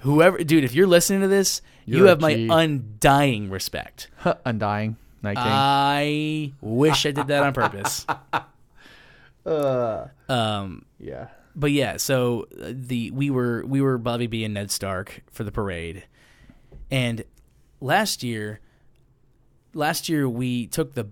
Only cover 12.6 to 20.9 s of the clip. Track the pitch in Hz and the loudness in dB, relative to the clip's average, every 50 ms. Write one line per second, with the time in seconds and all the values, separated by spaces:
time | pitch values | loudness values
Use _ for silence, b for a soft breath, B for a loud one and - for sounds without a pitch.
12.6 | - 78 117 131 127 123 127 120 117 107 - 131 143 143 135 127 123 120 120 117 | -12 -12 -10 -12 -8 -6 -6 -4 -4 -6 -4 -4 -2 0 0 0 0 0 -2 -4
13.6 | - - 135 139 139 135 131 123 113 123 120 120 123 117 113 113 110 107 104 101 | -4 -2 0 0 2 2 0 0 -2 -4 -2 -2 -4 -4 -4 -4 -4 -4 -4 -6
14.6 | 104 101 - - - 95 95 92 95 - - - - _ _ - 113 104 - - | -6 -6 -6 -6 -4 -4 -6 -6 -8 -10 -14 -20 -20 _ _ -10 -10 -6 -4 -4
15.6 | 107 98 90 85 85 85 82 92 - _ b b b b b b b b b b | -4 -4 -6 -6 -8 -10 -10 -12 -16 _ b b b b b b b b b b
16.6 | b b b b b - - 135 127 120 117 113 175 - _ _ _ _ _ _ | b b b b b -6 -4 -2 -2 -2 -4 -6 -10 -14 _ _ _ _ _ _
17.6 | _ _ _ _ - 127 156 190 220 196 - - - 120 117 110 107 107 107 - | _ _ _ _ -4 0 0 2 2 0 -4 -6 -6 -6 -6 -6 -6 -8 -10 -14
18.6 | - _ _ _ _ - _ _ _ _ _ _ _ _ _ _ _ _ _ _ | -18 _ _ _ _ -20 _ _ _ _ _ _ _ _ _ _ _ _ _ _
19.6 | _ _ _ 156 147 151 160 - - - 165 151 139 131 120 117 127 127 123 123 | _ _ _ -4 -2 -2 -2 -2 -4 -2 0 0 0 0 -2 -2 -2 -2 -2 -2
20.6 | 117 95 - - 95 90 | -4 -4 -4 -4 -4 -4